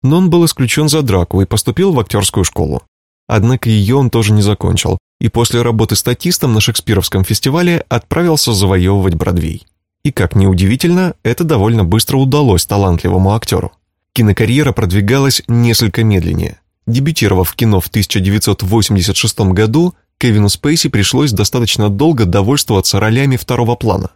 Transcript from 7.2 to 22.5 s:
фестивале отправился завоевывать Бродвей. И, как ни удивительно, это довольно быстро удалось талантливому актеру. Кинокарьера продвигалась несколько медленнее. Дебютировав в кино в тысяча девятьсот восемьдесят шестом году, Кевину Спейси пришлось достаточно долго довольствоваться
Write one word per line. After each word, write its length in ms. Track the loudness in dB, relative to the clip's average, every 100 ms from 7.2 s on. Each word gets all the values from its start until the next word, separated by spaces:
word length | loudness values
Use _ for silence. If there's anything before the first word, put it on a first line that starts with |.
фестивале 600 | -2 -2 -2 0 0 0 -2
отправился 640 | -6 -2 -2 0 0 0
завоевывать 600 | 0 2 2 2 2 0
Бродвей. 520 | 0 -2 -2 -4 -8 _ _ _ _
И, 80 | -6
как 240 | -2 0
ни 120 | 2 2
удивительно, 680 | 2 0 0 0 0 -2 -2
это 220 | -4 -2
довольно 400 | 0 2 2 2
быстро 320 | 2 0 0 0
удалось 500 | 2 2 2 2 0
талантливому 680 | 0 0 0 0 2 2
актеру. 380 | 0 -2 -4 -4 _ _ _ _
Кинокарьера 580 | 0 2 2 0 2 0
продвигалась 680 | 0 0 0 2 2 2 0 0
несколько 560 | 0 2 2 0 0
медленнее. 560 | 2 2 0 -4 -6 -10 _ _ -4
Дебютировав 640 | -2 -2 -2 0 0 -2
в 60 |
кино 260 | -2 0 0
в 80 | 0
тысяча 300 | -4 -2 -2
девятьсот 460 | 0 0 -2 -2
восемьдесят 520 | 0 0 2 0 0 -2
шестом 360 | -4 -2 0
году, 420 | 0 0 2 0 -4 _ _
Кевину 300 | 0 2 2
Спейси 400 | 0 -2 -2 -2
пришлось 420 | -2 0 0 0
достаточно 580 | 0 -2 -2 -2 0 -2
долго 360 | 2 0 2
довольствоваться 760 | 2 2 2